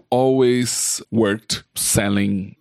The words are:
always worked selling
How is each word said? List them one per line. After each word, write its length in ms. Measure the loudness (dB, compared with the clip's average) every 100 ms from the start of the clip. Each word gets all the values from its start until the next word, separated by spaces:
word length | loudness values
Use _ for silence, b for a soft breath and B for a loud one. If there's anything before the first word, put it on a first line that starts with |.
| -2
always 920 | 0 2 4 2 2 -2 -4 -4 -6 -4
worked 540 | 0 2 0 -6 -10 -10
selling 840 | -6 -2 0 0 0 0 -2 -6 -14